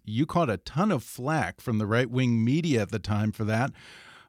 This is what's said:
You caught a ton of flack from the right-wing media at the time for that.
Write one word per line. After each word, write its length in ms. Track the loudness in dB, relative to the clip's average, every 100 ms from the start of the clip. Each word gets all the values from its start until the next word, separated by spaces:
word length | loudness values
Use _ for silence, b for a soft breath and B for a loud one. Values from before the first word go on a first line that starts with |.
You 220 | -6 -2 0
caught 240 | 0 0
a 80 | -2
ton 320 | -4 -2 0
of 120 | 0
flack 600 | -4 -8 -4 -2 -2 -6
from 160 | -4 -2
the 80 | 2
right-wing 580 | 2 2 2 2 2
media 380 | 2 2 2 2
at 80 | 0
the 80 | -4
time 340 | -2 0 0
for 120 | -2
that. 260 | 0 0 0 -4 B B B B